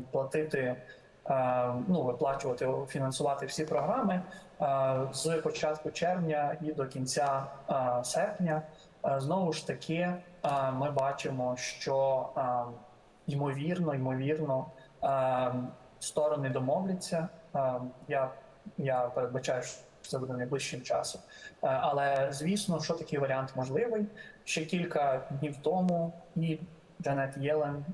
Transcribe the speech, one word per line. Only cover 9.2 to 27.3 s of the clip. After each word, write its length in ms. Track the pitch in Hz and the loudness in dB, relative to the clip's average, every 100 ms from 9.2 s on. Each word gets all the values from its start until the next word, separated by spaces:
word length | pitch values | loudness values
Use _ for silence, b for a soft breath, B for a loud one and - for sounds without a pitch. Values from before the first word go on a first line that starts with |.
| 135 185 175 | 2 2 2
ж 140 | 156 - | 0 -4
таки, 260 | 135 - | -6 -2
е, 800 | 165 180 180 - - - 139 135 | 0 0 -2 -8 -4 0 2 2
ми 200 | 131 147 | 0 0
бачимо, 640 | 135 135 139 147 131 123 123 | 2 0 0 -4 -2 -2 -2
що, 720 | - - - 135 135 131 123 - | -6 -6 0 2 4 2 0 -2
е, 40 | 127 123 120 120 - - - - - | 0 0 -2 -8 -16 -20 -20 -12 -4
ймовірно, 680 | 139 143 139 156 180 165 139 | 0 0 0 0 0 2 2
ймовірно, 720 | 131 131 139 156 147 131 - B B - | 0 0 0 0 0 0 -2 B B -2
е, 500 | 139 135 131 127 127 123 123 - - - | 0 2 2 2 2 0 -4 -8 -20 -12
сторони 500 | - - 151 147 135 | -4 0 2 2 0
домовляться. 760 | 131 127 165 190 185 - 170 160 - - 143 | 0 2 2 0 -2 -2 -2 -2 -8 -6 0
Е, 180 | 131 123 123 - - | 2 0 -4 -10 -2
я, 220 | 139 131 - - - - - | 0 0 -4 -18 -20 -10 -2
я 240 | 135 127 | 2 2
передбачаю, 640 | 123 135 123 127 135 127 | 2 0 0 0 0 -2
що 180 | 127 - - - | -2 -10 -18 -20
це 180 | - 135 | -6 -4
буде 140 | 131 | -4
найближчим 480 | 123 123 139 - 127 | -4 -2 -2 -2 -6
часом. 400 | - - - - B B B - | -2 -2 -2 -8 B B B -2
Е, 40 | 135 131 | 0 2
але, 460 | 156 143 139 135 139 | 2 2 2 4 2
звісно, 500 | 143 156 208 - 160 | 0 0 0 0 0
що 120 | 151 | 0
такий 260 | 165 - 147 | -2 -2 0
варіант 340 | 135 131 131 131 | 2 0 -2 -4
можливий. 500 | 131 139 233 214 208 B B - | 0 0 2 2 0 B B -12
Ще 220 | - - 156 | -4 -4 0
кілька 560 | 180 165 151 143 131 - 139 | 0 0 2 4 2 -2 -4
днів 160 | 147 139 | -4 -2
тому 520 | 156 185 180 170 170 - - - | 0 2 4 2 0 -4 -6 -2
і 240 | 165 156 - - - - | 0 -2 -6 -16 -18 -6
Джанет 360 | 139 139 135 | -2 0 0